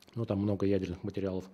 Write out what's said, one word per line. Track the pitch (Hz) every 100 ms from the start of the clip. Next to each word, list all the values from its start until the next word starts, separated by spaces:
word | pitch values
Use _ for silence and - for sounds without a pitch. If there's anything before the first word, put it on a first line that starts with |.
| -
но | 113 113
там | 98
много | 104 98
ядерных | 98 98 90 87
материалов. | 101 95 95 92 -